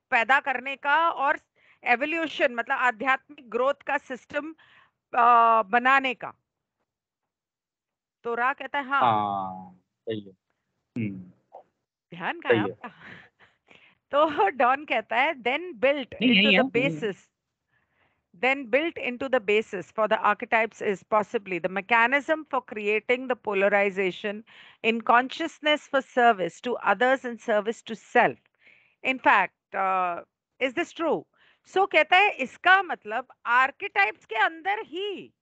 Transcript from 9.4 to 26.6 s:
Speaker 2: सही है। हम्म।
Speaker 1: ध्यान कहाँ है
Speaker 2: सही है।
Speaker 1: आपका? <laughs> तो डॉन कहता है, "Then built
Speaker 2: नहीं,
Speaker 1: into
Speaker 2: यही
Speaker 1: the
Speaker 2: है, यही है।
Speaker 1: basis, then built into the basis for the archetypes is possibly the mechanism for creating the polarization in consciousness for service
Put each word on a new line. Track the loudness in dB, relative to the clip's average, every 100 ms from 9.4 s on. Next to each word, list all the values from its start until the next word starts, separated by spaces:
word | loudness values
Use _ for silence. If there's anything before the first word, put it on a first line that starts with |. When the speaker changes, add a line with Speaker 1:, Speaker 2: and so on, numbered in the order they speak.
| -6 -10 -16 -20 _ _
Speaker 2:
सही | -10 -10
है। | -12 -20 _ _ _ _ _ -8
हम्म। | -8 -8 -16 _ _ -20 -20 _ _ _ _
Speaker 1:
ध्यान | -12 -10 -6
कहाँ | 0
है | 0
Speaker 2:
सही | -2
है। | -8
Speaker 1:
आपका? | -18
<laughs> | -20 -20 -20 -20 _ _ _ _ -20 _ _ _
तो | 0 2 2 0
डॉन | 2 2 0
कहता | -2 -6 -2 0
है, | 0
"Then | -2 -4 -4
built | -8 -2 0 0 -4
Speaker 2:
नहीं, | -2 2
Speaker 1:
into | 4
Speaker 2:
यही | 4 4
Speaker 1:
the | 2 0
Speaker 2:
है, |
यही | -2
है। | -2
Speaker 1:
basis, | -8 -10 _ _ _ _ _ _ _ _ _ _ _ -4
then | -2 -2 -2
built | -2 -2 -6 -8
into | -8 -2
the | -2 0
basis | 0 -2 -8 -8 -2
for | 0
the | 2
archetypes | 0 0 0 0 0 -4
is | -4 -4 -2
possibly | -2 0 -6 -6 -6 -4
the | -6
mechanism | 0 2 2 2 -2 -4 -4
for | -8 -6
creating | -6 -2 -2 -2 -2 -4
the | -6 -4
polarization | 0 2 2 0 -2 -4 -4 -8 -10 -14 -20 -20 _
in | -4 -2 2
consciousness | 2 2 -4 -8 -4 -2 -2 -2
for | -4 -2 4
service | 4 4 -2 -6